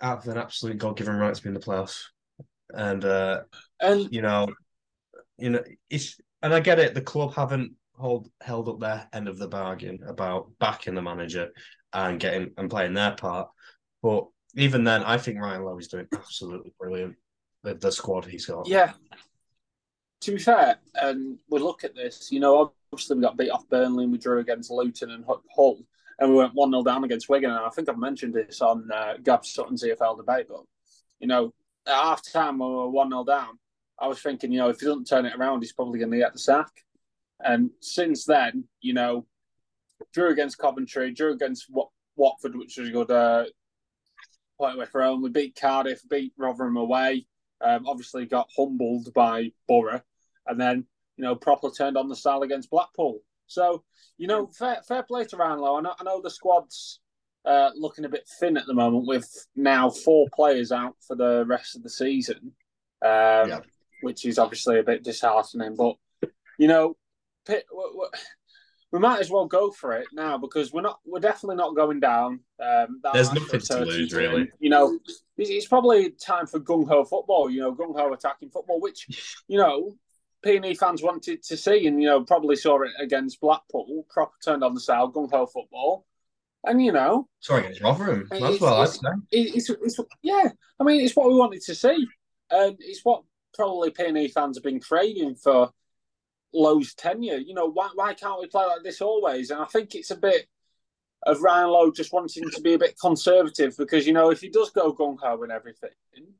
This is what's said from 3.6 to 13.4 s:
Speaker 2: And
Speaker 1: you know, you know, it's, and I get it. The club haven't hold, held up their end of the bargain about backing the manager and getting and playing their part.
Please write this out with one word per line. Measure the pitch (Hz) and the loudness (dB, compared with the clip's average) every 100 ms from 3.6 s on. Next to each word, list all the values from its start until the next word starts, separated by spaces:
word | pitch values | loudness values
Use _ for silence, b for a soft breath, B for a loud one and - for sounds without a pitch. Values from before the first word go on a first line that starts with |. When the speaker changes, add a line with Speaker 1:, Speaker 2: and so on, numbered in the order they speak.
| B _ | B _
Speaker 2:
And | - 202 202 | 2 2 0
Speaker 1:
you | 113 | -4
know, | 107 104 104 - _ _ _ _ _ - _ _ | -2 0 -2 -6 _ _ _ _ _ -20 _ _
you | 123 | -4
know, | 120 - - _ | -4 -6 -20 _
it's, | 147 - - _ _ | -8 -8 -16 _ _
and | 151 | 0
I | 165 | 2
get | 165 165 | 4 4
it. | - | 4
The | 139 | 0
club | 135 151 139 | -6 -4 -4
haven't | 147 135 135 123 - _ | -4 -4 -4 -6 -12 _
hold, | - 131 120 107 _ | -10 -4 -4 -6 _
held | - 117 117 | -10 -8 -8
up | 110 | -6
their | 110 110 - | -6 -8 -10
end | 107 104 | -10 -10
of | 95 | -10
the | 98 | -10
bargain | 98 95 92 95 92 - | -8 -8 -10 -12 -14 -14
about | - 92 92 - _ | -8 -6 -6 -8 _
backing | 107 - - | -4 -4 -10
the | 92 | -8
manager | 87 87 85 87 87 b b b _ | -8 -10 -8 -8 -10 b b b _
and | 95 92 87 | -6 -4 -4
getting | 92 - 90 - | -4 -4 -8 -10
and | 95 | -8
playing | 104 90 | -4 -4
their | 95 104 101 | -2 -2 -4
part. | 92 90 | -8 -8